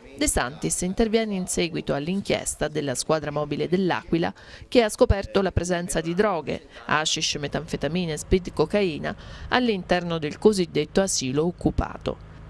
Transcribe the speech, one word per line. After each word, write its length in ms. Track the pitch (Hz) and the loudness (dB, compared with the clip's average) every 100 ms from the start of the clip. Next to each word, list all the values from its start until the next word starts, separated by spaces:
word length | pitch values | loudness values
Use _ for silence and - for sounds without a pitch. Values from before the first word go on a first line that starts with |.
| 131 139 | -18 -2
De 100 | 294 | 0
Santis 540 | - 123 160 160 - | 0 -2 -4 -4 -2
interviene 540 | 180 196 226 226 220 | -2 0 2 2 0
in 120 | 190 180 | -2 -2
seguito 480 | 180 170 147 - | 0 0 -2 -2
all'inchiesta 720 | 143 151 196 196 131 - - 151 | -2 -2 -2 0 -2 -2 -4 -4
della 300 | 151 143 123 | -2 -2 -2
squadra 340 | - 156 147 | 0 0 0
mobile 380 | 147 147 147 147 | -4 -4 -2 0
dell'Aquila, 680 | 185 180 120 - 165 180 - - - - | 2 2 0 0 0 0 -4 -16 -20 2
che 160 | 247 | 4
ha 60 | 214 | 4
scoperto 540 | - 254 202 - 196 | 6 4 4 2 0
la 100 | 185 | 2
presenza 480 | - 175 175 175 165 | 0 0 -2 0 -2
di 120 | 165 | 0
droghe, 540 | 175 214 170 131 82 - - - | 2 2 0 -4 -6 -8 -14 -2
hashish, 500 | 151 156 160 - 147 | 0 2 0 -2 -2
metanfetamine 800 | 143 147 165 175 147 180 165 | -4 -4 -4 -4 -2 -2 -2
e 20 | 151 | -4
speed 360 | - 190 180 | 2 2 2
cocaina, 640 | - 156 208 190 143 156 208 - - - | 0 2 2 0 0 -6 -8 -12 -14 0
all'interno 680 | 247 240 190 - 180 175 165 | 2 2 0 0 0 0 -2
del 200 | 156 - | -4 4
cosiddetto 640 | 214 196 160 147 151 196 | 4 6 2 0 2 2
asilo 460 | 196 - 131 139 175 | 2 0 -2 0 -2
occupato. 880 | - - - - - - - - - | 0 0 0 -2 -4 -8 -8 -12 -18